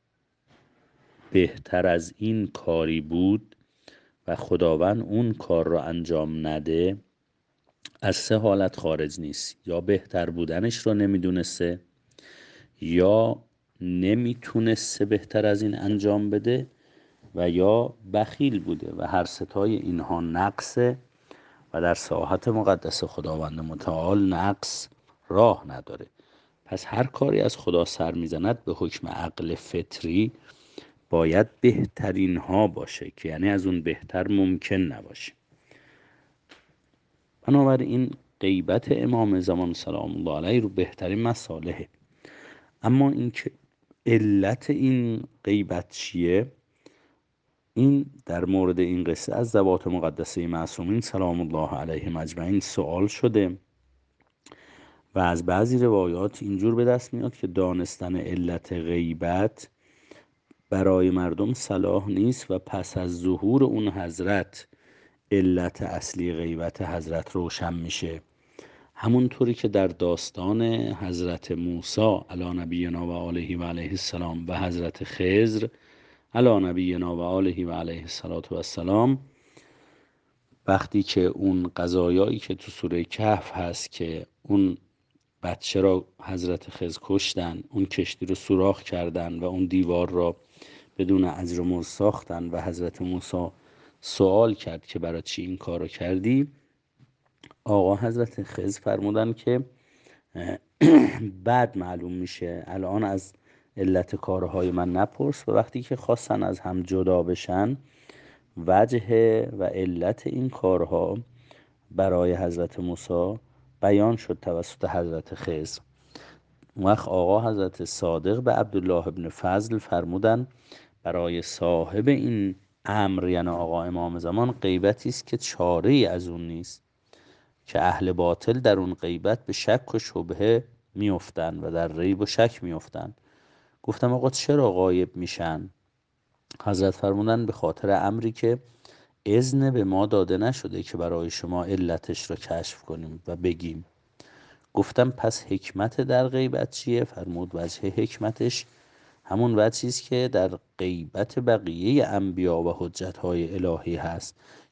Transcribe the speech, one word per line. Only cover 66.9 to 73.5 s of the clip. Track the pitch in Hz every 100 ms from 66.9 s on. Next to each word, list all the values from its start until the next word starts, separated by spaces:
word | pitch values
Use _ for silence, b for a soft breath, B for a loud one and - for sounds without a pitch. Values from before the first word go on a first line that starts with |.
| 85 80 82 80
روشن | 95 85 - 85
می‌شه. | 85 82 - 85 82 - B B B B B B -
همونطوری | 110 123 123 - 120
که | 120 117
در | 101 95
داستان | 85 87 85 - - 90 110 113 113 113
حضرت | 101 95 87 90 85 -
موسی | 85 87 85 - - 110 101 -
علی | 90 90
نبینا | 90 85 87 87 85 85
و |
آله | 87 87 87 82